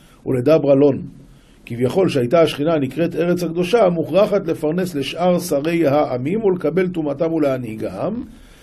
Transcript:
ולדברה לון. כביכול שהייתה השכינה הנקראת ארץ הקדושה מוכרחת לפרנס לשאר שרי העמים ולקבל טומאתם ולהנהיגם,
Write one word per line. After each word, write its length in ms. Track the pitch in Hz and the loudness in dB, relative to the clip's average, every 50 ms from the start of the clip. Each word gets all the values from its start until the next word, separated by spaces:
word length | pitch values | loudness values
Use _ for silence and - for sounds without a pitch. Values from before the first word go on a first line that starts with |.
| - - - - - | -20 -20 -20 -12 -6
ולדברה 480 | - 131 127 120 139 156 160 139 139 143 | -4 -2 0 4 4 4 4 4 4 4
לון. 280 | 135 143 143 131 - - - - - - - - - _ _ _ _ - | 6 6 4 4 0 -6 -12 -16 -20 -20 -20 -20 -20 _ _ _ _ -14
כביכול 420 | - 123 113 123 120 - 185 190 180 | -12 -6 -4 -2 0 0 0 0 0
שהייתה 320 | - 139 120 120 175 170 | 0 0 0 2 4 4
השכינה 340 | 165 151 - - 147 160 170 | 4 4 2 -2 -2 0 0
הנקראת 400 | 156 139 135 127 143 170 165 - | 0 -2 -2 -2 -2 -4 -2 -2
ארץ 280 | 151 170 175 175 175 175 | -2 0 0 0 -2 -2
הקדושה 360 | 160 165 170 180 175 233 240 214 180 175 | -4 -4 -4 0 2 2 4 4 4 2
מוכרחת 560 | 165 151 123 147 185 208 - 196 202 180 160 | 0 -2 0 2 2 2 2 2 -2 -2 -2
לפרנס 460 | 160 - 151 151 160 180 185 180 - | -4 -2 -2 -2 -2 -2 -4 -4 -4
לשאר 440 | 143 135 - - 160 175 185 180 170 | -6 -6 -6 -6 -2 0 0 0 0
שרי 480 | 175 - 147 139 143 165 170 170 165 | 0 -2 -2 -2 0 0 0 2 2
העמים 580 | 143 135 151 151 - 127 123 123 147 185 226 226 | 2 2 2 2 0 -2 -4 -4 -4 -2 0 0
ולקבל 440 | 196 185 - - 147 160 185 185 180 | 0 0 0 -2 -2 0 0 0 -2
טומאתם 440 | 180 170 156 147 139 135 170 165 165 | -2 -4 -4 -4 -4 -2 -2 -2 0
ולהנהיגם, 840 | 160 147 139 131 127 123 110 110 110 107 98 90 98 127 170 220 240 - - - - - - - - | 0 0 0 -2 -2 -6 -8 -10 -8 -8 -8 -6 -6 -6 -6 -6 -8 -10 -12 -16 -20 -20 -20 -20 -20